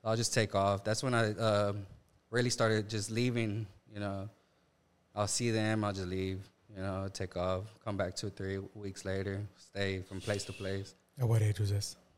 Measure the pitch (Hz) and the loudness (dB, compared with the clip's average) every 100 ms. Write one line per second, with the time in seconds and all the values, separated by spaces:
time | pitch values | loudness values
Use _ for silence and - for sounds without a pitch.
0 | 110 113 117 - 107 101 98 98 104 110 | 2 2 2 2 2 4 4 2 0 0
1 | 135 123 110 107 113 104 104 104 95 - | 2 2 2 2 2 4 2 0 -8 -16
2 | _ _ _ 120 123 - 113 110 104 107 | _ _ _ 2 2 4 4 4 2 -4
3 | 101 110 123 120 113 104 104 - _ 104 | -2 0 2 2 0 -2 -6 -10 _ -6
4 | 101 98 98 - _ _ _ _ _ _ | -4 -4 -8 -14 _ _ _ _ _ _
5 | _ 104 101 - 120 110 110 110 104 98 | _ -2 0 2 2 2 2 2 0 -2
6 | 92 92 95 95 98 _ _ 101 95 95 | -4 -2 -2 -4 -8 _ _ -8 -4 -4
7 | 98 - 95 90 92 92 104 - - 101 | -6 -6 -6 -2 0 0 -4 -10 -8 -2
8 | 92 - 104 - 95 98 98 107 101 98 | -2 -2 -8 -6 -6 -4 -8 -10 -10 -8
9 | 95 95 98 98 101 - - 98 98 95 | -4 -2 -2 -4 -8 -12 -14 -4 -2 -2
10 | 90 95 101 104 - 95 98 98 98 - | -6 -8 -4 -4 -4 -8 -4 -4 -6 -14
11 | _ - 117 113 107 104 104 101 - - | _ -4 2 4 4 2 0 0 -2 -10
12 | _ | _